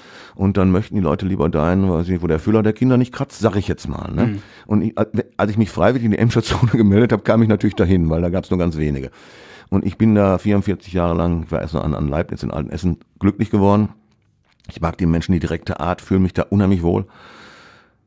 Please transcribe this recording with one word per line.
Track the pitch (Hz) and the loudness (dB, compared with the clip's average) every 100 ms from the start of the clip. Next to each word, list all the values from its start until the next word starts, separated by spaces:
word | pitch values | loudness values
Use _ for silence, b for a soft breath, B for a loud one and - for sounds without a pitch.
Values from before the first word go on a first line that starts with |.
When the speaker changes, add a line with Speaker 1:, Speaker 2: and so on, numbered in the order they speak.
| B B B | B B B
Speaker 1:
Und | - 98 101 | -2 0 2
dann | 95 | 4
möchten | 92 107 104 | 2 0 -2
die | |
Leute | 85 87 | 0 0
lieber | 95 92 76 | -2 0 0
dahin, | 80 78 92 95 | 0 2 2 2
weiß | 82 85 | 0 -2
ich, | 90 | -2
wo | 87 | 0
der | 78 | -2
Füller | - 110 | 2 2
der | 107 | 2
Kinder | 107 127 123 | 0 2 2
nicht | 123 | 0
kratzt, | - 139 - | -4 -10 -4
sag | 110 101 | -2 0
ich | - | -2
jetzt | - - | -6 -8
mal, | 69 - | -10 -6
ne? | 95 117 | -2 -2
Speaker 2:
Mhm. | 101 B B - | -2 B B -2
Speaker 1:
Und | 104 | -2
ich, | 101 - - 104 - - | 0 -2 -4 -4 -6 -4
als | 104 | -2
ich | 107 | 0
mich | 101 | -2
freiwillig | - 92 131 | 0 0 2
in | 117 | 0
die | 101 | 2
Emscher | 117 113 | 2 0
Zone | - - 117 | -2 0 0
<laughs> | |
gemeldet | 120 104 101 117 | 2 4 4 4
hab, | 110 | 2
kam | - 110 | 2 2
ich | 113 | 4
natürlich | 107 107 | 2 0
dahin, | - 90 95 82 | 0 2 2 2
weil | 80 | 0
da | 87 | -2
gab's | 90 - | -4 -4
nur | 92 | -2
ganz | 87 78 | -2 -2
wenige. | 76 69 65 B B B B B B | -2 -2 -8 B B B B B B
Und | 95 | -4
ich | 98 - | -2 0
bin | 110 | 2
da | 107 98 90 | 4 4 2
vierundvierzig | 104 101 95 90 - | 0 0 0 -4 -6
Jahre | 87 87 | -2 0
lang, | 85 87 85 | 0 0 -2
ich | 78 | -4
war | 80 | -6
erst | - | -4
noch | 73 | -4
an, | - | -4
an | 73 76 | -4 -2
Leibniz | 73 - - | -4 -6 -8
in | - | -8
Altenessen, | - 73 - 90 82 _ _ | -8 -8 -4 -4 -4 _ _
glücklich | 98 104 110 | -2 0 0
geworden. | 104 98 104 107 - _ _ _ _ _ _ - | 2 4 2 0 -6 _ _ _ _ _ _ -20
Ich | - | -8
mag | 82 - | -6 -2
die | |
Menschen, | 87 82 80 | 0 0 0
die | 92 | -2
direkte | 78 82 - - | -2 -6 -6 -6
Art, | 82 90 | -4 -6
fühle | - 95 | -2 0
mich | 92 | 2
da | - - | -2 -2
unheimlich | 101 95 98 | 2 2 2
wohl. | 85 98 101 B B B B B B B B B | 0 -2 -4 B B B B B B B B B